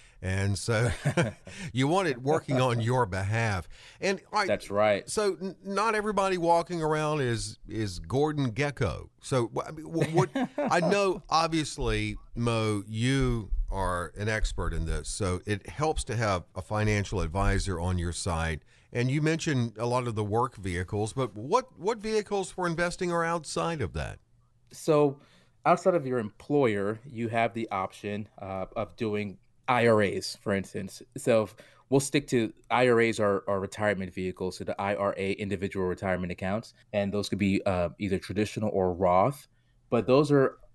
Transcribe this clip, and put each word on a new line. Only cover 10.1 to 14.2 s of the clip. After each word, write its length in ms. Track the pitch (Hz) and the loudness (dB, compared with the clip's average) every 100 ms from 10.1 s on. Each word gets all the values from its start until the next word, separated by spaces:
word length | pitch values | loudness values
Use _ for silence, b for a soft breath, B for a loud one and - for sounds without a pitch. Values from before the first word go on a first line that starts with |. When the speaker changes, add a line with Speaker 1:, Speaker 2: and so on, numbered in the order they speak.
Speaker 1:
what 180 | 160 190 | 2 2
Speaker 2:
<laughs> 240 | 277 247 - | 0 -4 -2
Speaker 1:
I 220 | 285 170 | 0 2
know, 420 | 175 202 196 170 - | 4 2 2 0 -2
obviously, 840 | 156 165 160 147 - 120 107 107 104 - | 0 2 0 -2 -4 -2 0 -2 -6 -10
Mo, 480 | - 117 113 110 104 101 | -4 0 0 0 -2 -4
you 640 | 110 123 135 131 120 - - - | -2 0 2 2 0 -2 -2 -2
are 420 | 95 92 90 87 | -2 -2 -2 -4
an 100 | - | -6